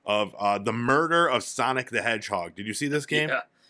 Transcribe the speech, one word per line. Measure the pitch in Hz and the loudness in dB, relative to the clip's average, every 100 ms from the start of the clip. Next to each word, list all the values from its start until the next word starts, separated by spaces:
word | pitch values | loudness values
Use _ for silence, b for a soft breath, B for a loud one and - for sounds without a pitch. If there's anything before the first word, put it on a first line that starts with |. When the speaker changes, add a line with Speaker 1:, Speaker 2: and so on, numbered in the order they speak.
| - | -2
Speaker 1:
of, | 104 101 - | 0 0 0
uh, | 101 101 | 0 2
the | 101 | 0
murder | 113 120 139 165 170 170 | 0 2 2 4 4 4
of | 123 | 2
Sonic | - - 123 131 123 | 0 -2 0 0 -2
the | 117 | -2
Hedgehog. | 107 113 101 101 85 82 | -2 -2 -2 -4 -4 -8
Did | 107 | -8
you | |
see | 104 143 | -4 -2
this | 147 139 | -2 0
game? | 151 156 | 0 0
Speaker 2:
Yeah. | 143 - b b | -2 -6 b b